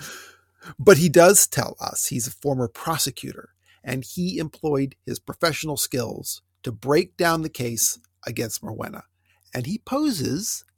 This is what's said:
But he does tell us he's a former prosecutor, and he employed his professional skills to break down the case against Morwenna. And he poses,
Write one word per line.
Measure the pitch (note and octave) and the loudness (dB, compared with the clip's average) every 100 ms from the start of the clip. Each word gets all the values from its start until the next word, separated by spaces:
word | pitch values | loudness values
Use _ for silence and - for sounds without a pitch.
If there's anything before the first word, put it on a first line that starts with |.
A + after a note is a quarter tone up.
| - - - - _ _ F3 - | -16 -16 -20 -20 _ _ -20 4
But | E3+ D#3 | 8 8
he | F3 | 8
does | E3+ F3 G#3 - | 8 8 8 4
tell | - - - | 0 -4 -6
us | - - - | -8 -6 -4
he's | C3 - | -4 -6
a | |
former | - C#3+ C3+ A#2+ | -4 -2 -2 -4
prosecutor, | - - D#3+ C#3 - - - - _ _ _ | -4 -2 0 -2 -4 -12 -14 -18 _ _ _
and | B2 C3 | -8 -8
he | B2+ - F3+ F3 | -6 -4 -4 -2
employed | D#3+ - D#3 C3 C3+ - - | -6 -4 -2 0 -2 -6 -10
his | - | -10
professional | - - E3 C#3 D#3 C#3+ | -10 -2 -2 -2 -6 -4
skills | - B2+ A2 G2+ - - _ _ | -4 -4 -6 -8 -10 -12 _ _
to | - | -10
break | G#2+ C3 D3+ G3+ - | -6 2 2 2 0
down | E3+ E3 | 0 0
the | D#3 | -2
case | - B2 A#2 - - _ _ - | -4 -4 -2 -2 -4 _ _ -10
against | A#2 A#2 - | -6 -6 -6
Morwenna. | - G#2+ - - - _ _ _ _ | -10 -10 -10 -12 -18 _ _ _ _
And | B2+ B2 | -8 -6
he | G#3+ | -6
poses, | - C4+ D4+ F#3+ B2 C#3+ A3 - - | -4 -2 0 0 -2 -4 -4 -8 -12